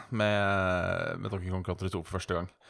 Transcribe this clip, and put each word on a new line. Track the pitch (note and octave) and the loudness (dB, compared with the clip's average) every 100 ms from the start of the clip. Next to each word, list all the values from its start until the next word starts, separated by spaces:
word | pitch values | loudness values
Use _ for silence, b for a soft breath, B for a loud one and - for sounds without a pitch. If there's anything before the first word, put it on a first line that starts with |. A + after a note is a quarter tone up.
| - A2 | -4 2
med, | G#2 G#2 G2 G2 F#2 F2+ F#2 E2+ D#2+ F2 | 4 4 4 4 2 2 0 0 -2 -4
med | - | -4
Donkey | G2 F#2 | -4 -2
Kong | F#2 F2+ | -2 -2
Country | F2+ F#2 | -2 -2
to | E2+ | -4
for | - F#2 | -4 -6
første | - F2 | -2 -2
gang. | G2 _ | -2 _